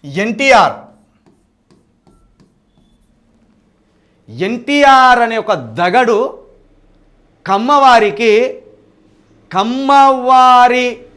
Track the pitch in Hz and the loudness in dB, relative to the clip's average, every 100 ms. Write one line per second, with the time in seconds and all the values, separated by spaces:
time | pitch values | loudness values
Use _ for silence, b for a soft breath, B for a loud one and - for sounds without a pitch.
0 | 143 143 214 220 262 240 156 - - _ | -12 -8 -8 -4 0 2 0 -4 -20 _
1 | _ _ _ _ _ _ _ _ _ _ | _ _ _ _ _ _ _ _ _ _
2 | _ _ _ _ _ _ _ _ _ _ | _ _ _ _ _ _ _ _ _ _
3 | _ _ _ _ _ _ _ _ _ _ | _ _ _ _ _ _ _ _ _ _
4 | _ _ _ 113 185 247 240 285 285 262 | _ _ _ -10 -8 -8 -4 0 4 4
5 | 254 240 233 226 208 185 117 113 175 208 | 4 2 0 -4 -4 -6 -6 -6 -2 0
6 | 247 208 262 - _ _ _ _ _ _ | 0 -2 -4 -10 _ _ _ _ _ _
7 | _ _ _ _ - 196 240 285 269 240 | _ _ _ _ -6 -4 0 2 4 4
8 | 208 - 226 214 254 - - _ _ _ | 2 -2 0 0 -2 -8 -20 _ _ _
9 | _ _ _ _ _ 175 214 262 269 277 | _ _ _ _ _ -6 -6 -6 0 2
10 | 269 262 247 254 254 247 247 247 247 226 | 4 2 0 2 4 4 2 0 -4 -8
11 | - | -20